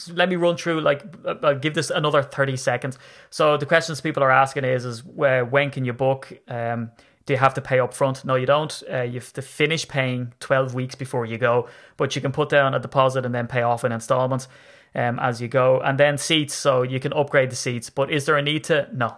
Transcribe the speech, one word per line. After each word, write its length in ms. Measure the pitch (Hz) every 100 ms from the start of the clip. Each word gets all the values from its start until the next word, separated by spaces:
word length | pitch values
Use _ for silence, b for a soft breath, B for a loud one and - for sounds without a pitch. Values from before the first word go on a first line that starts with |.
| -
let 160 | 170 180
me 80 | 180
run 220 | 170 170
through, 240 | 175 160
like, 220 | 151 143 - - -
uh, 100 | -
I'll 120 | 151 135
give 160 | 147 156
this 160 | -
another 320 | 180 151 147
thirty 340 | 135 - 135 131
seconds. 400 | 135 123 139 - B B B
So 280 | - 156 147
the 100 | 139
questions 340 | 165 160 151
people 220 | 160 143
are 80 | 135
asking 340 | 131 135 143 131
is, 200 | 127 123
is, 180 | 117 151 -
uh, 200 | 143 131
when 280 | 120 120 143
can 160 | 135 127
you 80 |
book? 400 | 117 131 135 - - -
Um, 420 | 120 117 117 117 - b b -
do 60 |
you 80 | 131
have 140 | 135
to 80 | 131
pay 180 | - 131
up 140 | 123
front? 320 | - 135 131 135
No, 100 | 131
you 100 | 127
don't. 380 | 143 151 - -
Uh, 120 | 147
you 100 | 123
have 180 | 123 -
to 100 | -
finish 460 | 139 - 151 160 -
paying 460 | 143 131 123 123 -
twelve 320 | - 135 131 123
weeks 180 | 127
before 320 | - 127 127 113
you 120 | 113
go, 320 | 120 123 117 B B B
but 220 | 135 143
you 40 |
can 120 | 139
put 160 | 131 147
down 240 | 147 135
a 60 | 131
deposit 440 | 123 143 131 131 123
and 80 |
then 140 | 120 117
pay 140 | 127
off 240 | 120 120 123
in 80 |
installments, 560 | 117 - 127 127 131 - B B B B
um, 260 | 135 123 123
as 220 | 135 117
you 60 | 120
go. 320 | 131 127 131
And 180 | 147 135
then 200 | 147 143
seats, 360 | - 160 143
so 280 | - 143 127
you 180 | 127 131
can 140 | 139
upgrade 360 | 151 143 147 131
the 60 | 123
seats. 340 | 131 120 -
But 220 | - 135
is 140 | 156 139
there 100 | 151
a 60 |
need 240 | 143 151 -
to? 240 | 156 143
No, 240 | 131 113